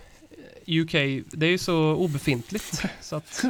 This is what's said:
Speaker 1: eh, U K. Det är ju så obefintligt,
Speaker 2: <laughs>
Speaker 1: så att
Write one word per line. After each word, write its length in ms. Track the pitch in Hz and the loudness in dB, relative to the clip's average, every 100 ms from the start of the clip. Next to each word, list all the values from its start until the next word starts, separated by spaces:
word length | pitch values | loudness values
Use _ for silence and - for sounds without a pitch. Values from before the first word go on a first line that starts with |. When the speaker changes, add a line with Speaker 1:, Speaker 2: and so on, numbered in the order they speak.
| - - - | -20 -20 -20
Speaker 1:
eh, 60 | - - - - | -20 -20 -16 -2
U 220 | 160 165 | 0 2
K. 60 | 165 139 135 - 156 | 2 2 0 -6 0
Det 80 | 160 | 2
är 40 | |
ju 60 | 180 | 2
så 180 | - 165 156 156 | 2 2 4 4
obefintligt, 840 | 180 143 - 123 - 214 - 151 - | 0 0 0 -2 -2 -8 -6 -6 -6
Speaker 2:
<laughs> 80 | - | -6
Speaker 1:
så 140 | - 151 | -10 -10
att 280 | - - 254 | -8 -2 2